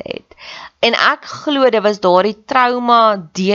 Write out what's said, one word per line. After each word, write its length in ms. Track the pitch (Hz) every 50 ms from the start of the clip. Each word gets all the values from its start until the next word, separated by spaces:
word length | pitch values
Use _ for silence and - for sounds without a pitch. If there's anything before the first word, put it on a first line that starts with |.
| -
het. 320 | - - - - _ - _ - - - - - - _ _
En 140 | - 233 233
ek 320 | - - 226 285 302 -
glo 440 | - - - - - 294 277 262 254
dit 140 | 220 220 190
was 160 | 208 214 190
daardie 460 | 196 185 175 180 185 214 214 214 _
trauma 720 | - 277 262 247 247 247 247 240 240 240 233 226 220 214 196 175 151 _
D 60 | - 185 185 202